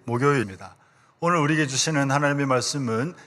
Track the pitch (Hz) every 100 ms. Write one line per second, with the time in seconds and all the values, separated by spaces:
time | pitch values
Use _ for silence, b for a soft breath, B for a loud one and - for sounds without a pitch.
0 | - 120 143 139 101 92 95 - b b
1 | b _ 170 175 143 156 147 131 - 151
2 | 139 139 147 143 139 127 120 147 127 113
3 | 147 170